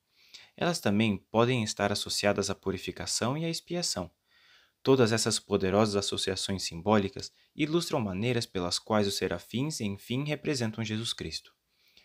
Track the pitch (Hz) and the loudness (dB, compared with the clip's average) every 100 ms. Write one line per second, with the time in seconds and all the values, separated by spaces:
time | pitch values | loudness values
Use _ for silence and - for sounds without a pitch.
0 | _ _ _ - - - 170 170 107 101 | _ _ _ -20 -20 -4 -2 0 2 4
1 | 110 95 - 110 120 127 107 - 101 101 | 2 0 0 2 4 2 -2 -2 0 0
2 | - - 104 101 98 95 98 92 - - | -2 0 2 2 0 -4 -4 -4 -6 -8
3 | 87 - 113 151 165 165 - 175 - - | -4 -2 -2 -2 -4 -6 -6 -4 -4 -4
4 | - _ _ _ _ _ _ _ - 131 | -6 _ _ _ _ _ _ _ 4 6
5 | 110 113 113 107 - 98 95 101 110 101 | 6 4 2 0 0 0 4 4 4 2
6 | - 98 - 95 - 95 - 85 98 107 | -2 -2 -2 -4 -4 -4 -4 -2 4 4
7 | 98 98 - - _ - 151 170 165 147 | 4 -4 -12 -16 _ -4 0 0 0 -2
8 | 104 92 120 120 - 95 87 - - 107 | -2 -2 0 0 -2 -4 -2 -2 0 2
9 | 101 - 92 87 - 113 151 151 104 98 | 2 0 -2 -4 -6 -4 -4 -4 -6 -6
10 | - 123 147 143 - 135 113 113 107 110 | -4 -4 -4 -4 -4 -2 -2 -2 -4 -4
11 | 113 - 82 - - _ _ _ _ _ | -4 -6 -8 -10 -14 _ _ _ _ _